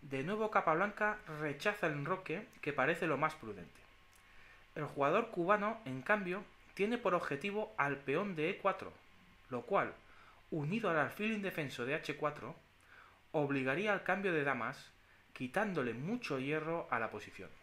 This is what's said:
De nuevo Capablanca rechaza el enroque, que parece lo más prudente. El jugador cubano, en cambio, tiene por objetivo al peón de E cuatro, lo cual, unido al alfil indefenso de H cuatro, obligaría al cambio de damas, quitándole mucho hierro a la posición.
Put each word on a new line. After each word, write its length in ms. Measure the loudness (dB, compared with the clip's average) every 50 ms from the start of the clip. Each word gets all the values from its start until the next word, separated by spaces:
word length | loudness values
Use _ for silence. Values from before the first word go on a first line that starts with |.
De 220 | -10 -6 -6 -4 -2
nuevo 260 | -2 -2 0 0 4
Capablanca 680 | 4 4 4 6 4 4 4 0 0 0 0 0 0 -2 -8 -10 -6 -4
rechaza 460 | -2 -4 -4 0 0 -2 0 2 0 0
el 60 | 0
enroque, 540 | 0 -2 -2 -2 -4 -2 -4 -6 -6 -6 -10 -14 -6
que 100 | -4 -2
parece 340 | 2 2 4 4 4 2 2
lo 120 | 2 2 2
más 180 | 2 0 0
prudente. 460 | -2 -10 -10 -10 -10 -12 -16 -16 -20 -20 -20 -20 -20 -20 -20 -20 -20 -20 -20 -20 -20 -20 -20 -20 -20 -20 -12 -6
El 100 | -6 -6
jugador 440 | -4 2 4 4 6 6 4 2 2
cubano, 520 | 0 -2 4 4 4 4 4 0 -2 -4 -6
en 180 | -8 -8 -6
cambio, 420 | 2 2 2 2 4 -2 -4 -6 -8 -12 -18 -20 -20 -18 -2
tiene 240 | 0 0 2 2 2
por 160 | 2 4 4
objetivo 580 | 4 2 0 -2 -2 -2 -2 -2 -2 -2 -4 0 0
al 200 | 2 2 2 -2
peón 380 | -2 0 0 0 0 0 -2
de 140 | 0 0 0
E 80 | -2 2
cuatro, 340 | 0 0 0 0 -6 -12 -12 -16 -20 -20 -20 -20 -20 -20 -20 -20 -12 -6
lo 100 | -6 -6
cual, 320 | -2 2 2 2 2 2 -4 -10 -18 -20 -20 -20 -20 -20 -20 -20 -10 -6
unido 400 | -4 -2 0 0 0 0 2 2
al 80 | 4 4
alfil 340 | 2 2 0 -2 -2 -2
indefenso 540 | 0 0 -2 -4 -2 -2 -4 -4 -4 -4 -2
de 80 | -2 -2
H 220 | -2 -2 -4 -4
cuatro, 400 | -2 -2 -2 -2 -4 -10 -10 -12 -12 -18 -20 -20 -20 -20 -20 -20 -20 -20 -20 -20 -20 -20 -4
obligaría 600 | 0 0 2 2 2 2 2 2 0 2 2 2 2
al 80 | 0
cambio 320 | 2 0 0 2 2 2 2
de 100 | 2 2
damas, 460 | 2 0 0 -2 -4 -6 -8 -14 -20 -20 -20 -20 -20 -20 -20 -20 _ _
quitándole 600 | -8 -8 -2 0 0 0 2 0 0 0 0 -2
mucho 460 | -4 -4 -4 -4 -4 -2 -2 -2 -2
hierro 480 | 0 0 -2 -2 -2 -2 -4 -4 -2 -2
a 80 | -2 0
la 140 | 0 -2
posición. 400 | -4 -8 -10 -10 -14 -14 -14 -14 -16 -18